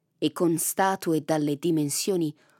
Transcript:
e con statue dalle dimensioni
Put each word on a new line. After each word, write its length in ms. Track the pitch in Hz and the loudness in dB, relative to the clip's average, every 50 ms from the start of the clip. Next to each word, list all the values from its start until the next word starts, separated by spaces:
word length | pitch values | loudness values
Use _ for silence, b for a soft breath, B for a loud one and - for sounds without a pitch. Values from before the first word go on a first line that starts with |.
| _ _ _ _ | _ _ _ _
e 140 | - 151 | -2 -2
con 260 | - - 180 170 170 156 | 0 0 2 2 2 0
statue 680 | - - - - 190 190 190 190 - 180 160 160 151 | 0 -2 0 0 2 2 0 0 0 0 0 0 0
dalle 340 | - 160 156 147 147 147 147 | 0 0 0 0 0 -2 -2
dimensioni 760 | - 175 165 160 151 147 143 - - - 196 180 170 151 147 b b b b b | 0 0 0 0 0 0 -2 -2 -2 -2 0 0 0 -2 -4 b b b b b